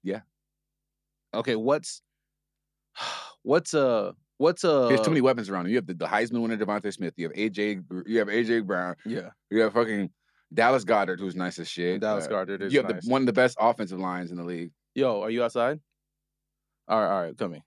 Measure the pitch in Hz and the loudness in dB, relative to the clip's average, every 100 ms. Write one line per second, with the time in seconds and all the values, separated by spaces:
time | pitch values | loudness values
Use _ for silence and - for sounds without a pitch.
0 | 92 101 - _ _ _ _ _ _ _ | -6 -8 -10 _ _ _ _ _ _ _
1 | _ _ _ 107 120 113 113 143 - - | _ _ _ -6 -2 0 2 0 0 -16
2 | _ _ _ _ _ _ _ _ _ - | _ _ _ _ _ _ _ _ _ -12
3 | - - - - - 156 156 156 135 113 | -10 -10 -14 -14 2 2 2 2 4 2
4 | 98 - _ _ 151 180 180 147 123 131 | 0 -6 _ _ 2 2 4 4 6 4
5 | - 160 123 117 98 95 87 120 92 87 | 4 4 4 2 -2 -4 0 0 -2 -6
6 | 80 101 117 117 113 113 101 104 101 95 | -2 0 0 0 -2 -2 -2 -2 -4 -6
7 | 87 - 82 76 110 95 104 98 80 90 | -8 -4 -8 -2 -4 0 -2 -2 -6 -10
8 | 87 113 104 110 117 117 98 92 90 87 | -2 0 2 0 2 0 0 -2 -2 -6
9 | - 117 - - _ 107 110 107 113 104 | -8 -8 -10 -18 _ 2 2 2 0 0
10 | 92 _ _ _ _ 80 117 131 98 110 | -4 _ _ _ _ 2 4 4 4 2
11 | 95 90 95 90 90 87 82 - 87 92 | 2 -2 -6 -4 -6 -6 -10 -4 -2 0
12 | 107 107 76 104 92 98 98 139 104 95 | -2 -2 -2 -4 -4 -6 2 2 2 -4
13 | 98 131 127 110 127 - 110 117 104 92 | 0 2 2 4 2 4 2 2 -4 -4
14 | 92 90 87 87 85 87 85 _ _ - | -4 -4 -6 -8 -8 -8 -8 _ _ -2
15 | 131 107 104 117 117 123 120 151 _ _ | 0 0 -2 -2 0 0 0 -2 _ _
16 | _ _ _ _ _ _ _ _ _ 110 | _ _ _ _ _ _ _ _ _ 2
17 | 101 98 85 - 101 78 | 2 0 -2 -6 -8 -8